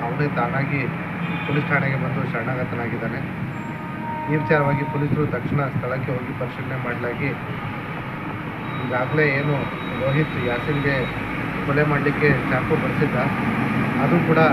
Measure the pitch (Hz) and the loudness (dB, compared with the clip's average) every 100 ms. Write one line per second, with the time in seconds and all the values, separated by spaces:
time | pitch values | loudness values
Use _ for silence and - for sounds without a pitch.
0 | 156 147 147 135 120 131 139 143 123 - | -4 0 0 0 0 0 0 0 -2 -4
1 | - - - - - 143 139 143 135 135 | -6 -4 -4 -4 0 0 2 2 2 0
2 | 131 131 135 - - 135 - - - - | 0 0 -2 -2 -2 -2 -2 -2 -4 -2
3 | - - - - - - - - - - | -4 -4 -4 -4 -6 -6 -6 -8 -8 -6
4 | - - - 151 147 156 143 143 143 143 | -4 -4 0 0 4 4 4 2 0 -2
5 | 143 147 147 - - 143 135 131 123 127 | 0 0 0 -2 -2 0 0 -2 -2 -2
6 | 127 - 127 - 123 - - 131 120 117 | -2 -4 -4 -6 -6 -6 -6 -4 -4 -4
7 | 120 120 143 - - - - - - - | -4 -2 -2 -4 -6 -6 -6 -6 -8 -8
8 | - - - - - - - - - 127 | -8 -8 -8 -6 -6 -6 -6 -4 -2 -2
9 | 131 147 151 139 143 143 135 - - - | 0 2 4 4 2 0 -2 -4 -6 -2
10 | 131 143 156 - 123 120 147 143 139 135 | 2 2 2 0 0 -2 0 0 2 0
11 | 117 - - - - - - 143 151 156 | 0 -2 -4 -4 -4 -2 0 2 4 4
12 | 143 139 147 135 - - - 156 - - | 2 4 4 4 4 0 2 2 2 2
13 | 147 - 139 - - - - - - - | 2 2 2 0 0 0 0 2 0 2
14 | - 170 160 160 156 | 4 4 6 6 6